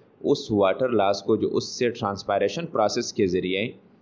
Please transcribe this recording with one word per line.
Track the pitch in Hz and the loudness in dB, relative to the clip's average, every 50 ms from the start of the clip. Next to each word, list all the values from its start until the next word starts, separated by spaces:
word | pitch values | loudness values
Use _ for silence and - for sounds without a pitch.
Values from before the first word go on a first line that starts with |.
| - _ _ _ - | -20 _ _ _ -2
उस | 95 143 143 - - 110 | 0 0 0 0 0 2
वाटर | 101 98 95 95 - 127 123 | 4 4 4 4 2 0 2
लॉस | 117 104 98 98 101 - - | 2 2 2 2 0 0 0
को, | - 110 | 0 2
जो | 101 101 - | 2 2 0
उससे | - 117 117 - - - 127 117 | 0 -2 -4 -4 -4 -2 -2 -2
ट्रांसपायरेशन | - - 113 101 98 95 - - 101 98 98 101 - 170 170 | -2 -2 -4 -4 -4 -4 -4 -2 0 0 0 0 0 -4 -8
प्रोसेस | 160 - 113 107 104 - 123 113 - - | -4 -2 0 0 0 0 -2 -4 -4 0
के | - 104 | 0 0
ज़रिए, | 92 87 92 87 90 92 95 110 - - - - _ _ _ | 2 2 0 0 0 -2 -2 -2 -4 -6 -12 -20 _ _ _